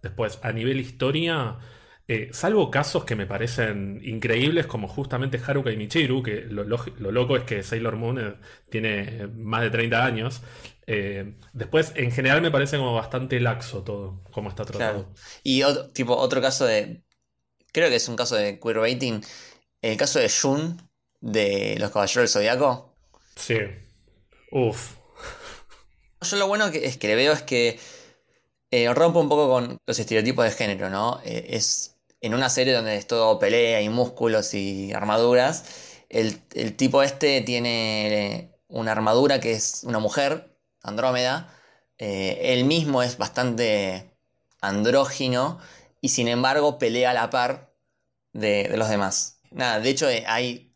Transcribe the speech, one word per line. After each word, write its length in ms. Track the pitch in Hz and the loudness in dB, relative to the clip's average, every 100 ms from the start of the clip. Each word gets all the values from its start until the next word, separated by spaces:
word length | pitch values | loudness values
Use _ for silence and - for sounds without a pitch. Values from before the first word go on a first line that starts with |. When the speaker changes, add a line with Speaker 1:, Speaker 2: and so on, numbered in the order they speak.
Speaker 1:
Después, 360 | 95 - 110 - | -12 -6 -6 -4
a 80 | 117 | -6
nivel 300 | 110 120 135 | -2 -2 -2
historia, 760 | 123 - 131 147 170 160 117 - - - - - - | -4 -4 -2 0 0 -2 -4 -8 -14 -20 -20 -20 -6
eh, 220 | 113 107 | -4 -4
salvo 360 | - 175 214 - | -4 0 2 2
casos 360 | 135 147 175 - | 0 0 -2 -2
que 100 | 110 | -4
me 100 | 95 | -4
parecen 760 | 98 117 123 113 104 98 101 | -4 -4 -2 -2 -2 -6 -8
increíbles, 640 | - 110 113 117 139 165 151 | -8 -6 0 2 2 2 -2
como 240 | 117 98 | -6 -6
justamente 500 | - 135 127 135 139 120 | -6 -6 -4 -4 -4 -2
Haruka 240 | 139 127 | -2 -2
y 60 | 110 | -4
Michiru, 440 | 104 165 143 131 | -2 0 2 0
que 200 | 117 101 | -2 -6
lo, 240 | 117 104 104 | -6 -8 -4
lo, 120 | 120 - - | -4 -6 -8
lo 140 | 101 | -2
loco 240 | 110 123 131 | 0 2 0
es 80 | 120 | 0
que 180 | 104 | -6
Sailor 320 | 95 113 113 110 | -4 -4 -4 -4
Moon, 240 | 117 127 | -4 -4
eh, 140 | 110 101 - - _ | -6 -8 -20 -20 _
tiene 600 | 110 110 104 101 117 101 | -4 -2 -2 -4 -8 -10
más 280 | 113 110 110 | -10 -4 -2
de 80 | 113 | 0
treinta 340 | 117 117 117 | 0 2 2
años, 380 | 127 113 120 139 - - - - - | 2 0 -4 -6 -16 -20 -20 -20 -4
eh, 500 | 107 98 98 101 104 - | -4 -2 -6 -10 -14 -18
después, 400 | 117 110 156 160 - | -12 -2 0 0 -2
en 160 | 123 | -2
general, 300 | 120 131 147 | 0 2 2
me 100 | 170 | 2
parece 240 | 143 139 147 | 0 0 -2
como 180 | 127 | -2
bastante 460 | 117 113 131 127 127 | -2 -2 -6 -2 0
laxo 440 | 120 110 - 104 | 0 -2 -8 -10
todo, 380 | 95 101 95 95 - | -8 -8 -10 -14 -12
como 180 | - 104 | -10 -10
está 160 | 95 104 | -10 -10
tratado. 380 | - 117 101 | -4 -2 -2
Speaker 2:
Claro. 120 | 95 - - - | -8 -16 -20 -8
Y 180 | 143 131 | 0 4
ot-, 320 | 139 139 - | 4 2 -4
tipo, 240 | - 120 123 | -4 2 2
otro 240 | 127 131 | 4 2
caso 240 | 131 127 127 | 2 2 2
de, 400 | 107 104 - _ _ _ _ _ _ _ | 2 0 -10 _ _ _ _ _ _ _
creo 160 | - 165 | 2 2
que 80 | 120 | 2
es 140 | - | 0
un 80 | 117 | -4
caso 180 | 117 113 | 0 0
de 240 | 104 101 | 0 -2
queerbaiting, 640 | 117 110 113 127 127 107 - - - - _ _ | -4 0 0 0 -2 -4 -8 -20 -20 -20 _ _
el 140 | 113 107 | -4 0
caso 240 | 139 160 | 0 2
de 100 | - | 2
Jun, 520 | - 139 139 160 170 - _ _ _ | 2 2 0 -2 -6 -14 _ _ _
de 560 | 117 110 101 98 107 107 | -4 0 2 0 -2 -2
Los 120 | 104 | -2
Caballeros 320 | 104 98 123 | 0 0 2
del 40 | 117 | 2
Zodiaco. 680 | 104 107 123 131 123 - _ _ _ _ - | 4 2 2 2 0 -8 _ _ _ _ -12
Speaker 1:
Sí. 220 | - 113 101 92 - _ _ _ _ _ _ | -2 -2 -2 -10 -20 _ _ _ _ _ _
Uf. 460 | 139 120 107 - - _ - - - - - - - - _ _ _ | 0 0 0 -10 -14 _ -16 -16 -14 -18 -18 -20 -20 -20 _ _ _
Speaker 2:
Yo 160 | - 202 | -4 0
lo 120 | 196 | 2
bueno 220 | 208 208 | 2 0
que, 160 | 156 131 | 0 -4
es 120 | 127 | -2
que 100 | 104 | 0
le 80 | 110 | 4
veo 160 | 135 | 4
es 120 | 151 | 2
que, 360 | - 123 120 113 - - - _ _ _ _ _ _ | 2 2 2 0 -14 -20 -20 _ _ _ _ _ _
eh, 220 | 123 117 | 2 4
rompe 260 | 123 170 170 | 6 6 6
un 100 | 147 | 4
poco 180 | 147 143 | 4 6
con 300 | 127 120 127 - | 4 0 -8 -6
los 120 | 117 | -4
estereotipos 440 | 110 110 110 127 | 2 2 2 4
de 80 | 113 | 2
género, 380 | - 107 95 95 | 2 -2 -2 -4
¿no? 320 | 95 113 - | -2 -2 -4
Eh, 220 | 110 113 - | -6 -8 -4
es 400 | 117 - - - _ _ _ | -2 -2 -2 -6 _ _ _
en 120 | 113 | -4
una 160 | 117 131 | 0 0
serie 240 | 131 127 | 2 2
donde 220 | 123 110 104 | 2 0 -4
es 100 | - | -2
todo 320 | 117 110 101 | 2 4 4
pelea 440 | 101 113 117 113 | 4 4 4 4
y 80 | 104 | 2
músculos 640 | 117 120 - 113 107 104 | 0 0 0 2 2 0
y 400 | 101 98 95 98 | -4 -4 -4 -6
armaduras, 1120 | 101 104 110 120 123 131 170 - - - - _ | -4 0 4 6 6 4 0 -10 -20 -20 -20 _
el, 280 | 117 110 - _ | 0 0 -2 _
el 200 | - 113 - | -6 -6 0
tipo 260 | 135 139 | 2 4
este 380 | 139 139 147 139 | 2 2 2 2
tiene 1120 | 107 120 120 117 113 107 107 104 101 113 - _ _ | 0 -2 0 -2 0 0 0 0 0 -6 -10 _ _
una 240 | 117 113 | -6 -2
armadura 480 | 107 110 117 139 135 | 2 4 6 6 4
que 100 | 117 | 0
es 320 | 110 - - | -2 -2 -6
una 160 | - 113 | -4 -2
mujer, 560 | 107 143 139 156 - _ _ _ | 0 0 0 -2 -8 _ _ _
Andrómeda, 720 | - 104 127 127 123 143 170 - _ _ _ _ | -8 -2 0 2 0 -2 -6 -20 _ _ _ _
eh, 560 | 107 98 95 - 127 | -6 -2 -2 0 0
él 100 | 123 | 2
mismo 400 | 131 165 151 131 | 4 2 2 0
es 140 | 123 123 | 0 -2
bastante 1000 | 104 - 127 113 117 107 98 92 - _ _ _ _ _ | -4 -2 -2 0 0 2 0 -6 -12 _ _ _ _ _
andrógino 1000 | 98 101 110 135 135 - 135 123 139 170 - - _ _ | -4 0 4 4 2 -2 -2 0 0 -4 -16 -20 _ _
y 100 | 135 | -4
sin 200 | - 117 | 0 0
embargo 500 | 120 131 143 147 - | 2 2 4 2 2
pelea 320 | 120 120 123 | 0 2 2
a 20 | |
la 160 | 123 117 | 2 0
par 440 | 127 123 135 - _ _ _ _ _ _ | 0 0 -2 -10 _ _ _ _ _ _
de, 380 | 110 107 104 101 | -4 2 2 2
de 80 | 104 | 0
los 100 | 110 | 0
demás. 540 | 104 95 - - _ _ | 0 0 -2 -6 _ _
Nada, 300 | - 127 110 | -4 0 0
de 80 | 117 | 0
hecho, 200 | 131 151 | 2 2
eh, 140 | 117 110 | 0 0
hay 480 | 113 123 120 _ | -2 -2 -6 _